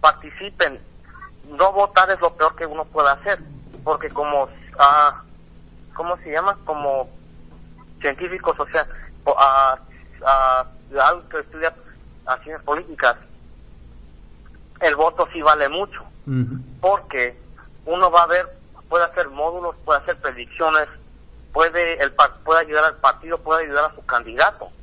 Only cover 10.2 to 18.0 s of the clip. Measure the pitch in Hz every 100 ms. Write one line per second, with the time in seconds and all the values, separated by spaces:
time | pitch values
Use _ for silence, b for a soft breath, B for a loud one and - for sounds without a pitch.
10.2 | 131 135 131 127 131 - - 139 139 175
11.2 | - 156 147 160 160 - b b - -
12.2 | - 127 - 156 - 147 - 151 127 120
13.2 | - - - - - - - - - -
14.2 | - - - - - - 170 143 160 170
15.2 | 170 175 151 151 139 160 202 - - -
16.2 | - 131 127 127 - - 185 202 - 135
17.2 | 123 123 - - B - - 175